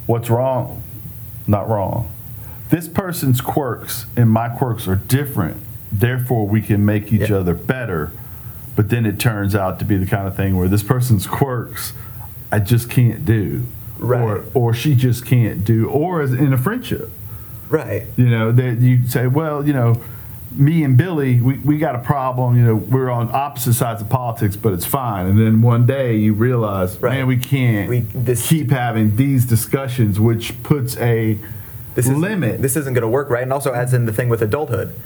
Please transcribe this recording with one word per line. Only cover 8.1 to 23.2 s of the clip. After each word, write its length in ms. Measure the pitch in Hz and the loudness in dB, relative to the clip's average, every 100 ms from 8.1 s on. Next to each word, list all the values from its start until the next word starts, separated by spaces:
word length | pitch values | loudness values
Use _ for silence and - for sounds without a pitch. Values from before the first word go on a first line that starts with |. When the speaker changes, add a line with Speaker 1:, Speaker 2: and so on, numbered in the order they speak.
| - - - - - - | -10 -16 -16 -16 -16 -8
Speaker 1:
But 160 | - 104 | -2 0
then 160 | 120 110 | 2 0
it 120 | 92 | 0
turns 360 | 123 104 101 | -2 -2 -2
out 240 | 101 92 87 | 0 -2 -4
to 60 | |
be 120 | 95 98 | -2 0
the 100 | 95 | 0
kind 220 | 101 95 | -2 -4
of 80 | 95 | -2
thing 200 | 98 92 | 0 2
where 120 | 92 | 2
this 140 | 104 | 0
person's 440 | - 127 123 101 - | 0 0 2 0 0
quirks 680 | - 139 120 - - - - - - - - - | -2 -2 -2 -6 -10 -10 -10 -14 -14 -16 -16 -4
I 60 | 107 | -2
just 300 | 101 117 - | 2 0 2
can't 340 | - 120 - | 2 2 2
do. 380 | 156 110 85 69 - - - - | 0 2 2 -4 -6 -10 -14 -8
Speaker 2:
Right. 220 | 117 120 | -2 0
Speaker 1:
Or, 240 | 113 101 - | 0 -2 -2
or 200 | 131 117 | 0 2
she 200 | 113 156 | 0 2
just 300 | 123 127 117 - | 4 4 0 2
can't 380 | 127 107 - | 4 4 0
do. 240 | 98 113 107 | 2 2 2
Or 320 | 139 170 170 | 0 0 0
as 120 | 139 | 0
in 200 | 127 143 | 2 4
a 60 | 127 | 4
friendship. 520 | 156 247 - - - - - - - - - | 2 -2 -4 -6 -6 -12 -14 -14 -14 -16 -2
Speaker 2:
Right. 360 | 156 117 123 - - | -2 0 -6 -4 2
Speaker 1:
You 100 | 123 | 4
know, 220 | 113 113 | 4 4
that 260 | 123 127 117 | 4 2 2
you 280 | 123 123 123 | 4 4 2
say, 180 | 127 127 | 0 2
"Well, 400 | 143 160 147 147 | 0 0 -2 0
you 60 | |
know, 280 | 139 117 117 - - - - - | 2 4 2 -2 -16 -16 -16 -10
me 300 | - 143 165 | 2 4 4
and 120 | 143 127 | 4 4
Billy, 440 | 180 156 135 120 | 4 2 2 4
we, 140 | 123 135 | 2 0
we 200 | 139 151 | 0 2
got 180 | 156 123 | 2 -2
a 20 | |
problem. 580 | - 143 131 127 127 123 | -4 -4 -2 0 2 4
You 60 | |
know, 120 | 117 110 | 4 4
we're 340 | 98 131 127 | 2 0 0
on 180 | 120 | -2